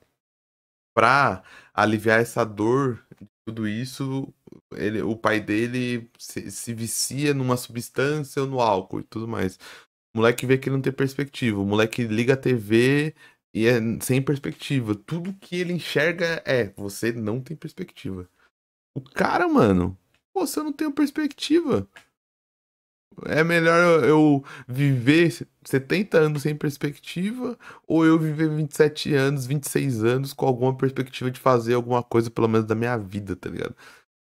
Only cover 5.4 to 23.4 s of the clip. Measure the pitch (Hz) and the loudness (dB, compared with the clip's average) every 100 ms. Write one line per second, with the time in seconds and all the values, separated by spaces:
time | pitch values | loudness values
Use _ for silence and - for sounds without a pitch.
5.4 | 101 107 120 127 123 120 117 - - - | 0 -2 -2 -2 -4 -4 -8 -18 -14 -12
6.4 | 104 98 - 113 113 - - 127 147 139 | -12 -12 -10 -8 -6 -4 -4 -2 0 0
7.4 | 127 123 - 117 - - 139 151 139 - | 0 -2 -4 -10 -8 -2 -2 -2 -6 -4
8.4 | 135 135 113 98 95 104 - 110 113 107 | -4 0 2 2 -2 -10 -10 -10 -8 -4
9.4 | 92 - - - _ _ _ 110 113 123 | -4 -4 -18 -20 _ _ _ 0 2 2
10.4 | 127 131 131 135 131 135 135 - 139 - | 2 0 0 -2 -2 -2 -2 -2 -8 -2
11.4 | 120 101 101 104 107 - 117 107 123 135 | 0 0 0 2 2 0 -2 0 2 2
12.4 | 131 123 101 113 127 143 156 - - _ | 2 -2 2 4 4 2 0 -6 -20 _
13.4 | _ 98 113 123 113 107 - 127 135 139 | _ 0 2 2 0 -4 0 0 0 -2
14.4 | - - - 139 107 101 - 170 180 196 | -4 -10 -4 -2 -2 -4 -6 -8 -8 -12
15.4 | - 175 175 175 - 147 160 170 170 160 | -10 -6 -4 -6 -2 0 0 0 -2 -4
16.4 | - 131 101 - 101 - 113 120 104 123 | -2 -2 -2 -6 -12 -4 -4 -2 -4 -6
17.4 | 131 156 156 - 185 - - 92 90 _ | -8 -12 -14 -14 -16 -12 -12 -10 -12 _
18.4 | _ _ _ _ _ 135 - - 185 - | _ _ _ _ _ -14 -10 -2 0 2
19.4 | 349 294 117 92 90 95 _ _ _ 392 | 2 4 4 4 0 -4 _ _ _ -6
20.4 | 294 - 302 285 311 285 285 311 302 - | -4 -4 -6 -4 -4 0 -2 0 -6 -4
21.4 | - 330 320 110 98 - _ _ _ _ | 0 2 2 0 -2 -12 _ _ _ _
22.4 | _ _ _ _ _ _ _ - - 135 | _ _ _ _ _ _ _ -14 -4 0